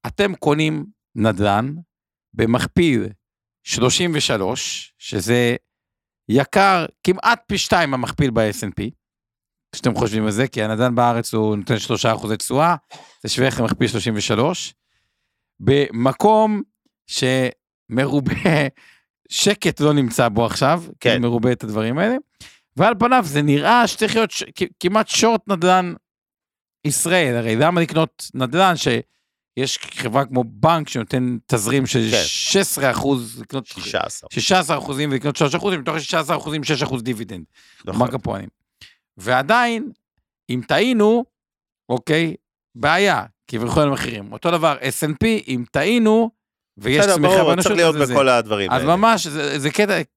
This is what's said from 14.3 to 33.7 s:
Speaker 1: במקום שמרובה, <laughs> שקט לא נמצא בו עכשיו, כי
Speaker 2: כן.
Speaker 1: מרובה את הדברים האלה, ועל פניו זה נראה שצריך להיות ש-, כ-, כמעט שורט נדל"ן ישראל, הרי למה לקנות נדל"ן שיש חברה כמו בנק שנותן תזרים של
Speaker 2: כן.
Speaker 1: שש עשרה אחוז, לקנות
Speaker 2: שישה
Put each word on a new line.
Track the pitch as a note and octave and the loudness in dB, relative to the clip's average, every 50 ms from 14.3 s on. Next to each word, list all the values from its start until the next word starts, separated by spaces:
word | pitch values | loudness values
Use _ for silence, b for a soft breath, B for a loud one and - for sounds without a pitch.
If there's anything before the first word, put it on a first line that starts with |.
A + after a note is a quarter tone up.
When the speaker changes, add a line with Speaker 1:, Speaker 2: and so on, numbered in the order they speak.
| A#2 G#2 B2 D#3 F3+ - - - _ _ _ _ _ _ _ _ _ _ _ _ _ _ _ _ _ _ | 0 0 0 0 -2 -6 -10 -14 _ _ _ _ _ _ _ _ _ _ _ _ _ _ _ _ _ _
Speaker 1:
במקום | G2 G#2+ C3+ C#3+ C#3 - - A2+ A#2+ C3 C3+ - - G#3 A3 G#3+ A3 G#3+ G#3+ G3+ G3 _ _ _ _ _ _ _ _ | 2 2 4 4 2 0 -2 0 0 0 0 2 2 4 4 4 4 2 0 -4 -6 _ _ _ _ _ _ _ _
שמרובה, | - - - C#3 B2+ C3 C3 B2+ B2 - _ _ _ _ _ _ - A2+ B2 C#3 C#3 C3+ D3 C3 - - - - | -12 -6 -2 -2 0 0 0 0 -2 -4 _ _ _ _ _ _ -4 -2 -2 0 0 0 -2 0 -2 -4 0 0
<laughs> | F#3 D#3+ D3+ C#3+ C3 _ _ _ - _ _ _ _ _ _ _ _ | 2 2 2 0 -2 _ _ _ -20 _ _ _ _ _ _ _ _
שקט | - - - G3 G#3 - - E3+ - - | -6 -2 0 0 0 0 -2 -4 -2 2
לא | D3 D3+ D3 | 2 2 2
נמצא | C#3+ C3+ A2+ A2+ - B2+ A#2 | 2 0 0 2 2 2 2
בו | G2+ A2 A#2 | 2 0 0
עכשיו, | A2 - - C#3+ C3+ E3 F3 E3 - - _ | 0 0 0 2 2 2 0 -2 -12 -20 _
כי | - A#2+ | 0 2
Speaker 2:
כן. | - C3 | 2 2
Speaker 1:
מרובה | A#2+ A#2+ A#2+ A#2+ A2 B2+ | 0 0 0 0 0 0
את | B2 - - | 0 -2 -4
הדברים | G#2+ G#2+ A2 G#2+ A2+ B2+ | -6 -4 -4 -2 -2 -2
האלה, | D3+ F#3 A3 B3+ C#4 - _ B B B B B B B B _ | -2 -2 -2 -2 -4 -8 _ B B B B B B B B _
ועל | - F3 A3 A#3 F#3 | 2 2 2 2 2
פניו | A#3 A#3+ B3+ B3+ G3+ | 2 2 2 2 2
זה | D3+ C#3 D3 | 0 -2 0
נראה | D3 D3 C#3+ D3 C#3+ F#3 A#3 B3 A#3 | 2 2 2 2 4 4 4 4 4
שצריך | F#3 - - G#3+ G#3 - | 2 0 -2 -2 0 2
להיות | A3+ A3 - | 0 0 0
ש-, | - - - - - | -4 -10 -10 -10 -6
כ-, | - F#3 - - _ | -6 -6 -6 -6 _
כמעט | - F3+ G3+ A3 G#3+ | -4 0 0 0 0
שורט | - - - A3+ A3+ A#3 G#3+ _ | 0 0 2 2 2 2 0 _
נדל"ן | G3+ G3+ E3+ E3+ F#3 F#3 F#3 F3+ F3 E3 - _ _ _ _ _ _ _ _ _ _ _ _ _ _ _ _ - | -4 -2 2 4 4 4 4 2 -2 -8 -12 _ _ _ _ _ _ _ _ _ _ _ _ _ _ _ _ -6
ישראל, | D3 C#3 - - E3+ F#3 F#3 D#3+ C3 A#2+ | -4 -2 -2 0 2 2 2 2 2 0
הרי | A#2+ A2+ A#2 A2 | -2 0 0 2
למה | A2+ D3 E3 F3+ F3 | 2 2 2 4 2
לקנות | E3+ - D#3 D#3+ D#3+ - _ - - - - | 0 2 0 0 0 0 _ -16 -18 -12 -6
נדל"ן | C3 C3 A#2+ C3+ F3 F#3+ F#3 E3+ | -6 -6 -2 2 2 2 2 2
שיש | C#3+ - C#3+ A#2+ A#2 - _ _ _ _ _ _ _ _ _ _ A#2+ C3 C3+ - | 0 0 0 0 -2 -4 _ _ _ _ _ _ _ _ _ _ -6 -4 -4 -4
חברה | - - - - - - A#2+ G#2+ C3+ C#3 | -8 -10 -14 -12 -8 -8 -2 0 0 0
כמו | B2+ B2+ B2+ B2 | 0 -2 -2 -2
בנק | A2+ G#2+ G2+ A2+ D#3 E3+ D#3+ D3 - | -2 -4 0 2 2 2 2 -2 -6
שנותן | - C3 A2 - - B2+ B2+ B2 B2 A2 _ | -6 -8 -6 -4 -2 -2 -2 -2 -4 -6 _
תזרים | - - A#2 G2 A2+ B2+ C#3 C3 | -2 -2 -2 0 0 0 0 0
של | A2+ - A#2+ A2+ A2 | 0 0 0 0 2
Speaker 2:
כן. | A#2 G#2+ E2 | 0 0 0
Speaker 1:
שש | - - - - - - | -2 -4 -6 -4 0 0
עשרה | G3 F#3+ - - D3 C#3 C3 | 0 0 0 -2 0 0 0
אחוז, | A#2 - - C#3 C#3 B2 A#2 A2 A#2 B2+ | 0 0 0 0 0 0 -2 -10 -14 -18
לקנות | A2 _ - C3+ A2 | -16 _ -10 -12 -12
Speaker 2:
שישה | - | -12